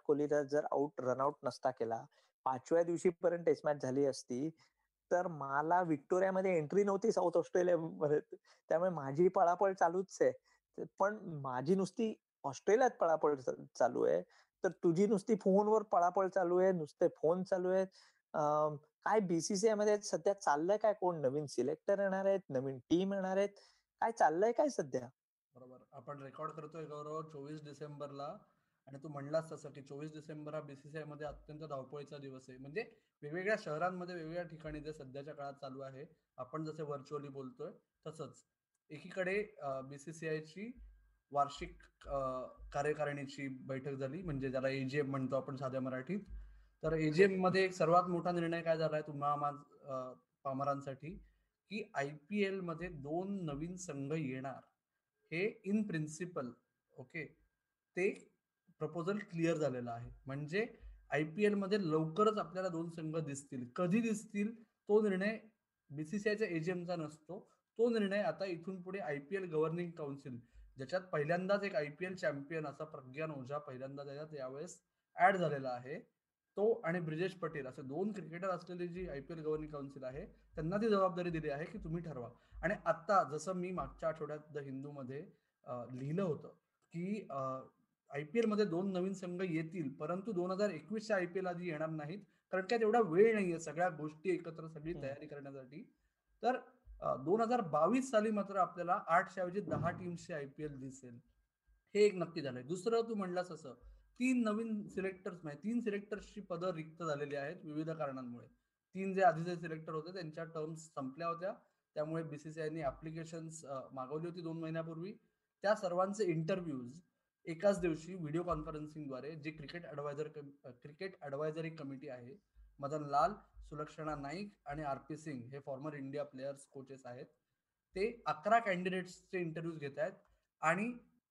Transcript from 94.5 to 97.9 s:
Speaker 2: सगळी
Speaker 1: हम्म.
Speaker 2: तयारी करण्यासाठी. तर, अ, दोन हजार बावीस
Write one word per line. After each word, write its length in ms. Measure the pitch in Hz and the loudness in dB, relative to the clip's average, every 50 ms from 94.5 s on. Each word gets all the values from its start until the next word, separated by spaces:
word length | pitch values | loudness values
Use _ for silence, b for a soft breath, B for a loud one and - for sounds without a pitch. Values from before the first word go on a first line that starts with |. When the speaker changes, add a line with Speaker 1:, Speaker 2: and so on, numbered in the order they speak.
| 160 160 160 | -10 -10 -12
Speaker 2:
सगळी 260 | 160 160 156 147 165 175 | -12 -12 -10 -8 -8 -6
Speaker 1:
हम्म. 100 | 151 139 | -6 -6
Speaker 2:
तयारी 240 | 135 139 143 151 | -6 -6 -8 -10
करण्यासाठी. 680 | 151 151 143 139 139 139 135 131 127 143 170 254 - _ _ _ _ _ _ _ _ _ _ - | -12 -12 -12 -12 -12 -12 -12 -14 -14 -14 -16 -16 -16 _ _ _ _ _ _ _ _ _ _ 0
तर, 140 | 233 254 247 - - - _ _ - - - | 0 0 0 -4 -12 -20 _ _ -20 -12 -4
अ, 160 | - 147 139 | -2 -2 0
दोन 240 | 131 135 151 190 220 | 0 2 2 2 4
हजार 200 | 226 220 247 240 | 4 4 2 2
बावीस 500 | 202 160 147 147 160 180 | 2 2 2 4 4 4